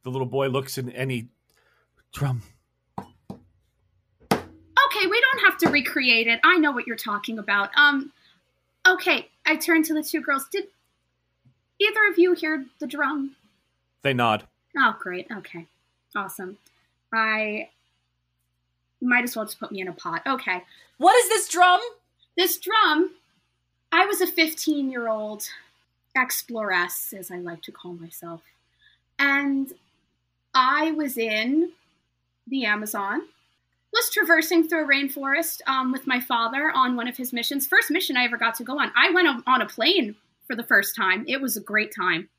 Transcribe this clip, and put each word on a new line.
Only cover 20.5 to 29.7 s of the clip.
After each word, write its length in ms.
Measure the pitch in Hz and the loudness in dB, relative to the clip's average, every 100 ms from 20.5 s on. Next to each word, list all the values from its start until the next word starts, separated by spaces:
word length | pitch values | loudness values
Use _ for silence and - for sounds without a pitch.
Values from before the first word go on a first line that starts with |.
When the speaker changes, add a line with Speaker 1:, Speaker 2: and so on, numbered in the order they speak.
| 180 - - _ _ | -6 -8 -20 _ _
Speaker 3:
What 180 | 320 480 | 6 6
is 120 | 370 | 4
this 200 | 440 - | 0 0
drum? 320 | 330 359 359 480 - _ _ _ - | 4 6 6 2 -14 _ _ _ -2
Speaker 2:
This 220 | 370 - | 0 0
drum, 520 | 359 440 370 302 370 - _ _ _ _ _ _ _ | 0 2 4 4 2 -2 _ _ _ _ _ _ _
I 140 | 330 381 | 2 2
was 140 | 403 | 2
a 60 | 359 | 0
fifteen-year-old 1160 | 339 320 - - 294 269 254 226 220 214 208 - - _ _ _ _ _ 262 | 2 0 0 -2 -2 -2 -4 -2 -2 -4 -10 -12 -14 _ _ _ _ _ -2
exploress, 960 | 254 - - 233 208 185 180 - - | 0 -2 -6 -6 -2 0 0 -4 -10
as 180 | 196 180 | -12 -12
I 60 | 180 | -10
like 240 | 175 170 | -10 -12
to 100 | - | -16
call 220 | - 180 | -16 -16
myself. 480 | 175 165 - 170 165 _ _ _ _ _ _ _ - | -14 -16 -16 -14 -16 _ _ _ _ _ _ _ -2
And 540 | 277 277 277 269 269 | 0 2 0 -2 -4